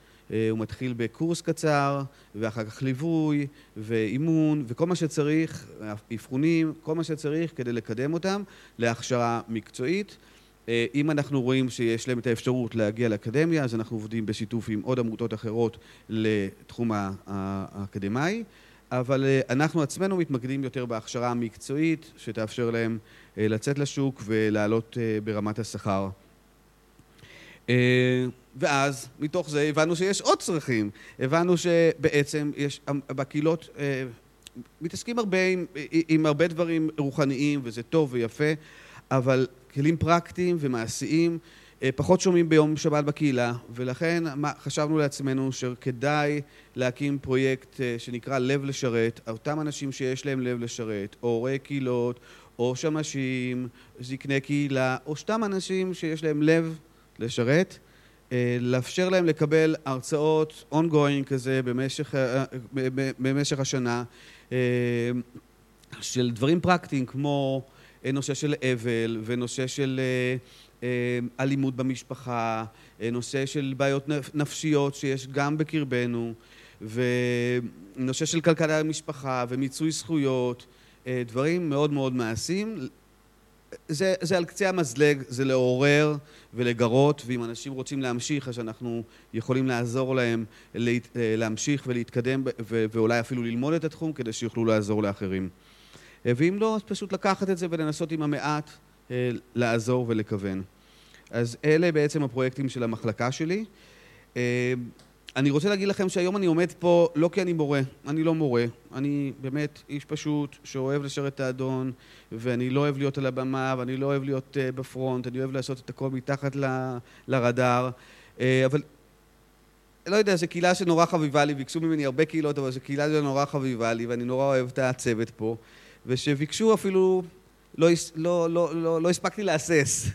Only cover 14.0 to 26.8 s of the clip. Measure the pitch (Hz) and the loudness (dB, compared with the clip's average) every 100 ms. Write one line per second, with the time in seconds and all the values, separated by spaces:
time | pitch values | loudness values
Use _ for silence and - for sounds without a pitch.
14 | 107 113 107 107 110 117 107 107 120 127 | -6 -4 -4 -4 -4 -4 -2 -4 -2 -2
15 | 117 110 117 107 113 110 117 - - - | -2 -2 -4 -4 -4 0 0 -2 -16 -20
16 | - 110 110 107 98 - - - 117 107 | -6 -2 2 2 -2 -6 -14 -6 -2 -2
17 | 98 95 - 98 95 98 95 - 98 104 | -2 -6 -8 -6 -4 -4 -6 -8 -10 -6
18 | 98 117 160 220 220 - - - - 127 | -4 -2 0 -2 -8 -16 -20 -20 -6 -2
19 | 123 135 135 135 127 123 156 170 139 - | 0 2 4 2 2 2 2 2 -2 0
20 | 190 190 156 131 127 135 131 131 123 113 | -2 0 -2 -2 -4 -6 -6 -6 -4 -6
21 | - 127 120 120 117 - - 139 160 156 | -6 -4 -2 -2 -4 -6 -6 -2 0 0
22 | - - - 113 107 - 117 117 113 113 | -6 -16 -10 -6 -4 -2 0 0 0 -2
23 | - - - - 107 107 - 139 143 - | -8 -20 -12 -2 0 2 0 -2 -2 0
24 | 135 131 104 110 107 107 104 113 110 123 | -2 -2 -2 2 2 2 2 0 -2 -4
25 | 113 107 107 107 104 110 107 104 110 98 | -2 -2 -2 -2 -2 -4 -6 -6 -2 0
26 | 98 98 - _ _ _ _ _ | -2 -8 -18 _ _ _ _ _